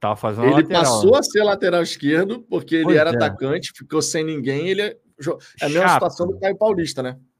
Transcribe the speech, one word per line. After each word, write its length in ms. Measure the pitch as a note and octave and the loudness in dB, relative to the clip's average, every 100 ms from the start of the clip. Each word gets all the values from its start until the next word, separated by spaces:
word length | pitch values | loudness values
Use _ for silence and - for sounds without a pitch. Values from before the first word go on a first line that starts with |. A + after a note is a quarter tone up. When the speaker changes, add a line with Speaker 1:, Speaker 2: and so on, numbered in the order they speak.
Speaker 1:
tava 160 | G#2 G#2+ | -4 -2
fazendo 300 | A2 G#2+ B2 | -2 2 2
Speaker 2:
Ele 80 | |
Speaker 1:
lateral, 280 | D3+ D#3+ C#4+ | 4 4 2
Speaker 2:
passou 300 | C#3+ A2+ F#3 | 2 4 4
Speaker 1:
né? 60 | C4+ | 4
Speaker 2:
a 40 | |
ser 200 | - G3+ | 2 0
lateral 380 | G#3 G3+ F#3 F3 | 0 0 0 0
esquerdo 580 | E3 - C#3+ D#3 G3 A#3+ - | -2 -4 0 0 0 -4 -6
porque 280 | F3 C#3+ D#3+ | -6 -2 0
ele 80 | |
Speaker 1:
Pois 120 | D#3+ E3+ | 4 4
Speaker 2:
era 140 | D#3 | 4
Speaker 1:
é. 40 | |
Speaker 2:
atacante, 580 | A#2+ D3 G2 C3+ D3+ - - | 0 -2 -2 -4 -4 -6 -14
ficou 260 | C3+ D#3 | -6 -4
sem 220 | D3 E3+ | -2 -4
ninguém, 440 | D#3+ D3+ B2+ C#3 E3+ | -4 -4 -4 -4 -2
ele 140 | F#3+ | -2
é 160 | G#3 - _ - | -4 -6 _ -12
jo-, 180 | D3 - - - | -8 -8 -10 -8
é 60 | D3+ | -4
a 20 | |
mesma 180 | D#3 F#3 | 2 4
Speaker 1:
Chato. 60 | |
Speaker 2:
situação 340 | D3+ F3 - F3 | 4 2 -2 -6
do 140 | F#3+ | -2
Caio 160 | F#3+ G3 | -4 0
Paulista, 460 | G#3+ G3 D#3 - | 0 0 -4 -6
né? 160 | B2+ B2+ _ | -8 -10 _